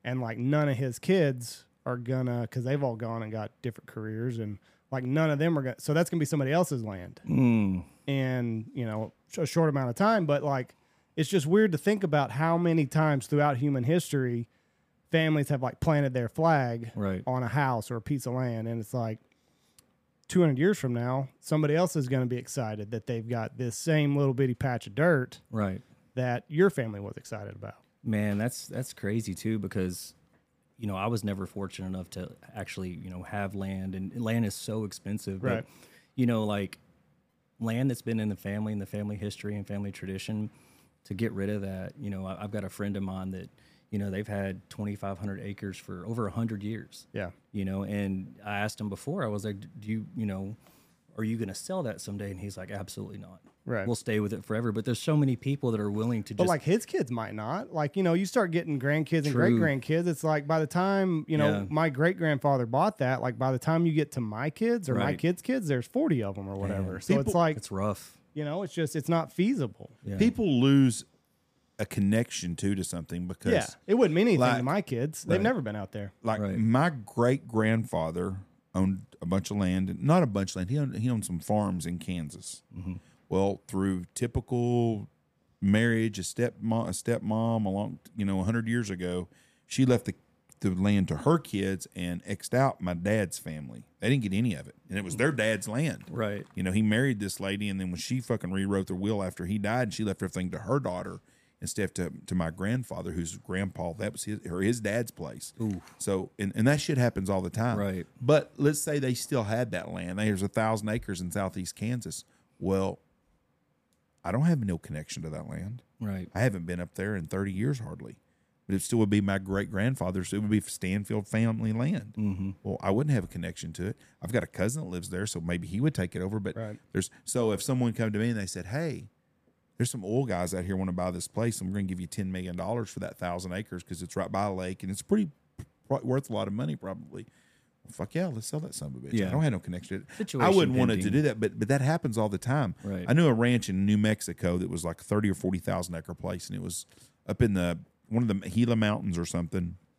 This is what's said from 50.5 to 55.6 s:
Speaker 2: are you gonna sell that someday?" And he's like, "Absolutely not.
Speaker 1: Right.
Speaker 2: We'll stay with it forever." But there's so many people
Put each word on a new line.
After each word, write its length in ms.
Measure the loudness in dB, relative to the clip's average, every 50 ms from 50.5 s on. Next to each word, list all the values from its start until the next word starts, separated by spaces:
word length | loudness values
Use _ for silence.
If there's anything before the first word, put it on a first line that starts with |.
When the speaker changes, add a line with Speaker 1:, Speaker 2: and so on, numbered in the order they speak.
| -10 _ _ -20 _ _ _ _ _ _ _ _ _ -4
Speaker 2:
are 60 | -4
you 120 | -2 -2
gonna 180 | -2 -4 -6 -6
sell 260 | -10 -8 -6 -6 -4
that 180 | -4 -4 -6 -8
someday?" 300 | -8 -8 -8 -6 -6 -8
And 100 | -8 -8
he's 160 | -10 -10 -10
like, 140 | -10 -12 -10
"Absolutely 480 | -8 -10 -10 -10 -10 -10 -10 -10 -10 -14
not. 220 | -14 -16 -20 -20 _ -20 _ _ _
Speaker 1:
Right. 180 | -4 -2 -2 0
Speaker 2:
We'll 100 | -2 -2
stay 240 | -2 -2 -2 0 0
with 120 | 0 0
it 120 | -4 -6 -6
forever." 240 | -4 -4 -2 0 0
But 120 | -2 -2 -2
there's 120 | -2 -2 -2
so 140 | 0 2 4
many 180 | 4 4 4 2
people 360 | 0 -2 -4 -2 0